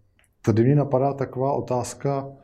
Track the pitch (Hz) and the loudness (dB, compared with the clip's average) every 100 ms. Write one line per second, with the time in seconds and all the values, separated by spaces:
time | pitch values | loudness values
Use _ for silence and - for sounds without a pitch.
0 | _ _ _ _ - 107 117 143 143 135 | _ _ _ _ 0 4 4 4 2 2
1 | 139 139 127 127 135 139 - 127 117 - | 0 -2 -6 -4 -2 -2 -2 -4 -4 -6
2 | 143 139 135 139 | -4 -4 -6 -14